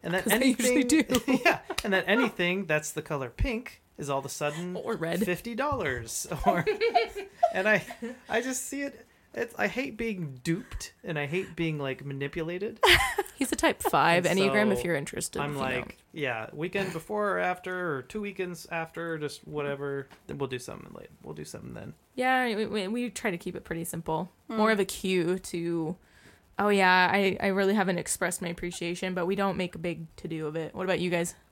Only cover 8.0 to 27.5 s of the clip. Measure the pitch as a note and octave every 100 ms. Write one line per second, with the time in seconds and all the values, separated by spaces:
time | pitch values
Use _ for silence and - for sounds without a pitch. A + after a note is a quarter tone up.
8 | A#3 A#3+ - A3+ B3+ B3+ - C#4 C#4+ -
9 | - _ _ - A#3 - G3+ G#3+ C#4 A3
10 | A#3 F#3+ D#3 B2+ E3 E3+ - - - _
11 | - D#3 C#3+ F3 F#3+ E3 E3 D3+ C3+ B2+
12 | C#3 C#3 C#3 F3 D#3+ F3 G#3 A3 A4+ F4
13 | G5+ - F#4 - C#4 - D#4+ - - D3+
14 | D#3 F3 F3 F3+ G3 G#3 G#3 F#3+ E3+ C#3+
15 | F3+ - - - C#3+ C#3+ C3 B2+ - -
16 | _ D#3+ C3+ A2+ A2 D3 F3 G3 F#3 E3
17 | - G#3 G#3 F3+ F3+ F3+ F#3 F#3 F3+ C#3
18 | B2+ G#3+ G3+ F#3 F3+ E3+ - E3 D#3+ -
19 | E3+ D#3+ D3 - - D3 C#3+ C#3 C#3+ C#3
20 | C3 - - C#3+ C3+ B2 - - - G1+
21 | - - - - D2 - - A#2 - -
22 | _ - B3+ C4 B3 G#3 A3 G#3+ F#3 A#3
23 | A#3+ - A3+ E3+ F3+ F3+ - E3 E3+ E3
24 | E3 D#3+ F3+ _ - A3 A3 G#3+ F#3+ -
25 | F#3+ F#3 E3+ F#3 - F3 E3+ E3+ D#3+ F3+
26 | _ - - - _ - G#3 G3+ F#3 F#3
27 | F3+ G3 G3 - G3